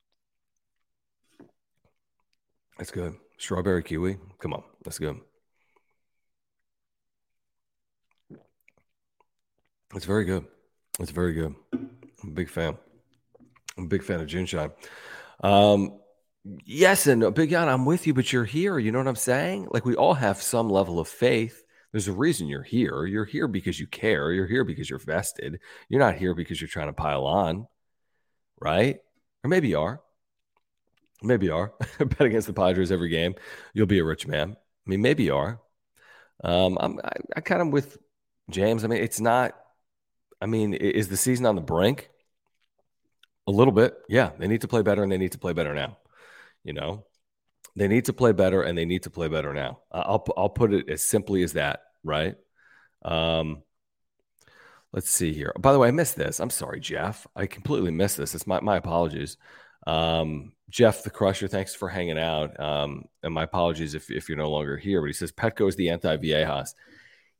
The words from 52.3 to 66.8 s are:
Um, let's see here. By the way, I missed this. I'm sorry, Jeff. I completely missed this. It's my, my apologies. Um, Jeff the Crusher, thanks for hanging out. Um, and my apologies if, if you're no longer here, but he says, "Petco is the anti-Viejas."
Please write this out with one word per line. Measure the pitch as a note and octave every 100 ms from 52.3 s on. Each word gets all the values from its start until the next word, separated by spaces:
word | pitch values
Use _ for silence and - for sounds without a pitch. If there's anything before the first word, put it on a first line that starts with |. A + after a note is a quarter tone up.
| G2 _ _ _ _ _ _
Um, | - D#2+ E2 D#2+ D#2 D#2 - _ _ _ _ _ _ _ _ _ - - _
let's | G2+ -
see | - E2+
here. | D2+ C#2+ -
By | C3+
the | C#3
way, | A#2+
I |
missed | C#3+ E3 -
this. | - -
I'm | B2+
sorry, | - - -
Jeff. | - C#2+ F2 A2+ -
I | - G2
completely | - A#2 C#3 F#2
missed | D#2+ G2 -
this. | C#2 D#2+
It's | -
my, | F#2
my | G#2 G2
apologies. | - E2+ E2+ D2 D2 - - - - _ -
Um, | D#2+ E2 E2 D#2+ D2 C#2 _ _
Jeff | - A2+ G#2
the | -
Crusher, | - G2+ G2 F#2+
thanks | G2+ G2 -
for | F#2+
hanging | F#2 F2 D#2
out. | E2 D#2 D2+ -
Um, | D2 D2 D2 C#2+ - _
and | E2
my | D#2+
apologies | D#2+ F#2 E2+ D#2+ D#2+
if, | D2+ -
if | - -
you're | D2+
no | D2+
longer | D2+ D2 C#2+
here, | G2 F#2+
but | D2
he |
says, | D2 E2+
"Petco | - A2+ - G2+
is | F2
the | F2
anti-Viejas." | E2+ F2 D#2 D2+ D2+ D2 C#2 C#2 -